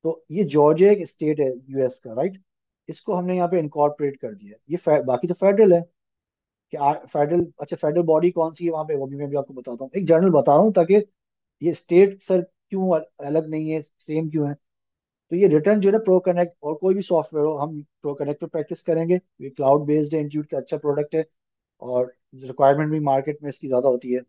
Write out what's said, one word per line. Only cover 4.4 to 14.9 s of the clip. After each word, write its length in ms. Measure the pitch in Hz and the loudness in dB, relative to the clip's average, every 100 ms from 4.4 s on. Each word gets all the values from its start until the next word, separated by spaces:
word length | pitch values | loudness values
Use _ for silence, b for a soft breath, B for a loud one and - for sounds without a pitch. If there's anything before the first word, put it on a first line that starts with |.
| 101 | -20
है। 60 | 107 _ | -20 _
ये 60 | 175 | -6
फे-, 280 | - 151 | 0 0
बाकी 240 | 131 123 170 | 0 -4 -4
तो 60 | |
federal 380 | 175 196 202 208 | 0 2 4 6
है 60 | 170 170 _ _ _ _ _ _ _ _ | 4 2 _ _ _ _ _ _ _ _
कि 40 | 156 | -2
आ-, 160 | 143 147 - | -2 -2 -6
federal, 400 | 151 147 175 175 _ | -4 0 0 -4 _
अच्छा, 160 | 151 - | -12 -6
federal 260 | 156 170 | -2 -2
body 280 | 165 156 175 | 2 2 2
कौन 220 | 170 160 | -2 -4
सी 120 | 160 | -4
है 60 | 170 | -6
वहाँ 140 | 156 | -6
पे, 120 | 156 147 | -6 -6
वो 100 | 135 | -6
भी 100 | 139 | -10
मैं 120 | 143 | -6
भी 80 | 143 | -6
आपको 180 | 135 | -8
बताता 300 | 131 123 120 | -14 -14 -14
हूँ। 60 | 135 196 | -10 -6
एक 100 | 165 | 2
general 240 | 165 190 | 4 6
बता 220 | 156 131 | 4 6
रहा 80 | 147 | 4
हूँ 100 | 220 | 4
ताकि 220 | 190 165 202 208 _ _ _ _ _ | 2 4 2 2 _ _ _ _ _
ये 100 | 160 | -6
state 480 | 156 _ 175 196 196 | -6 _ 6 6 2
sir 200 | - 185 | -2 -2
क्यों 480 | 180 _ _ 196 185 160 | -2 _ _ -4 0 0
अल-, 300 | - - 143 | -2 -14 -4
अलग 220 | 156 156 | -2 -2
नहीं 220 | 156 156 | -6 -4
है, 100 | 156 | -6
सेम 500 | 147 _ - 156 160 | -8 _ -6 -6 -2
क्यों 180 | 156 143 | -2 -4
है। 60 | 147 _ _ _ | -6 _ _ _